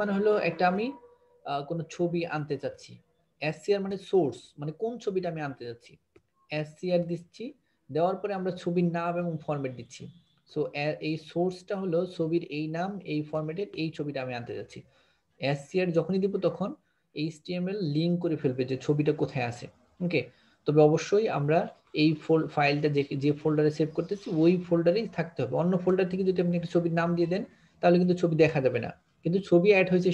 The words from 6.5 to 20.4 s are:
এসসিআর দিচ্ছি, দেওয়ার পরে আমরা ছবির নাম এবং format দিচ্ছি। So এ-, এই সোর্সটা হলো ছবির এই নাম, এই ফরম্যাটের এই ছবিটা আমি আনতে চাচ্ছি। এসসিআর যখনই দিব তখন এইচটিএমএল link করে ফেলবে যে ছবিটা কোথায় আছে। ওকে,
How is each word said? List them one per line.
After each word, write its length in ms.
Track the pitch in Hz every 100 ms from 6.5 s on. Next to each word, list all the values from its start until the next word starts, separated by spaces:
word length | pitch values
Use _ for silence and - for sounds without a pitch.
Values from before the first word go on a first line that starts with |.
এসসিআর 520 | 151 151 - 180 175 170
দিচ্ছি, 340 | 170 - - 240 - _ _ -
দেওয়ার 260 | 143 175 190
পরে 120 | 202 190
আমরা 140 | 185 180
ছবির 260 | 180 175 175 170
নাম 160 | 170 175
এবং 100 | 175 160
format 300 | 156 147 135 123
দিচ্ছি। 240 | 117 - 131 - _ _ _
So 100 | 151 135 147
এ-, 140 | 147 - 156
এই 80 | 156 -
সোর্সটা 440 | 170 180 180 - 196
হলো 160 | 190 165 180 -
ছবির 260 | 160 170 165 147
এই 80 | 156
নাম, 220 | 160 190 202 165
এই 80 | 151
ফরম্যাটের 460 | 151 156 156 165 202 -
এই 60 | 160 156
ছবিটা 220 | 147 135
আমি 100 | 127
আনতে 180 | 123 117 104
চাচ্ছি। 220 | 110 - - _ _ _ _ -
এসসিআর 480 | 131 147 - 185 180 165
যখনই 220 | 160 190
দিব 100 | 196 196 175
তখন 220 | - 208 311 _ _ _
এইচটিএমএল 640 | - 160 - - 180 180 208 165
link 200 | 147 170 175
করে 140 | 170 151
ফেলবে 200 | 139 127 131
যে 60 | 131
ছবিটা 280 | - 147 151 147
কোথায় 260 | 147 135 120
আছে। 160 | - - _ _ -
ওকে, 200 | 175 160 - _